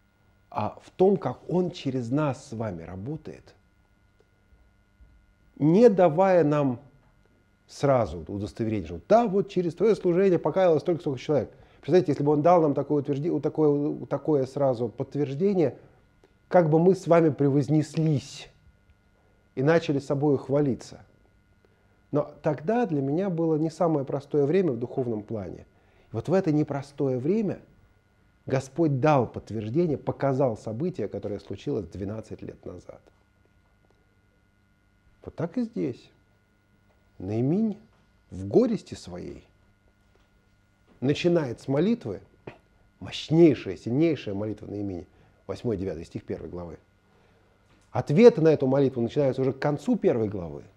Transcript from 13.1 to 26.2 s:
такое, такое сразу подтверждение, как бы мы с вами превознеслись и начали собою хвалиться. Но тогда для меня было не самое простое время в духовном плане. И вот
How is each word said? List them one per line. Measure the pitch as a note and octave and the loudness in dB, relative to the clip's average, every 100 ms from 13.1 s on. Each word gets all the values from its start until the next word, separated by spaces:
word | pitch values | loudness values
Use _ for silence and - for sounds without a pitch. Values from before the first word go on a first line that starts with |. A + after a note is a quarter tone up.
| C#3 E3 D3+ | -4 -2 -2
такое, | D3 D#3 D3+ C#3+ D3 D3+ B2+ | -4 0 2 2 -2 -6 -6
такое | C#3+ - C#3+ B2+ | -6 0 0 0
сразу | C#3+ C#3 A#2 A#2 | 0 0 0 -4
подтверждение, | - C3 C#3+ C#3 C#3 G3 F#3 C#3+ - - _ _ _ _ _ - | -6 -8 -4 -4 -2 0 2 0 -2 -20 _ _ _ _ _ 2
как | F3+ D#3+ | 4 6
бы | D#3+ | 4
мы | F3+ F3+ | 4 2
с | D3+ | 4
вами | E3+ D#3+ | 4 4
превознеслись | B2 C#3+ C#3+ C3 D3+ - D#3+ D#3 C#3 - - - _ - _ _ _ _ _ _ _ _ C3 | 2 2 2 2 0 0 -2 0 0 -4 -18 -20 _ -20 _ _ _ _ _ _ _ _ -2
и | |
начали | C#3 E3 D#3+ C#3 | 2 2 2 -4
собою | - C#3 D3 C3 | -2 0 2 0
хвалиться. | - C#3+ D3 G#2 - - - _ _ _ _ _ _ _ _ _ - | 0 0 0 -2 -8 -20 -20 _ _ _ _ _ _ _ _ _ -4
Но | C#3+ - - | -4 -4 -4
тогда | D#3+ C#3+ D#3 A#3 G#3+ | -4 -4 -2 0 0
для | D3 | -2
меня | C3+ D#3+ G3+ | -2 -2 -2
было | E3 E3 D3+ | -2 0 0
не | D#3+ | -2
самое | - F3 D3+ B2+ | 0 0 0 -2
простое | C#3+ - D3 C#3 | -6 -2 0 2
время | F#3 F3 | 2 2
в | A#2 | -2
духовном | B2 - A#2+ G#2+ | -4 -4 -4 -4
плане. | G#2 A2 F2 E2 - _ _ _ - | -6 -8 -8 -12 -20 _ _ _ -10
И | |
вот | A2 | -8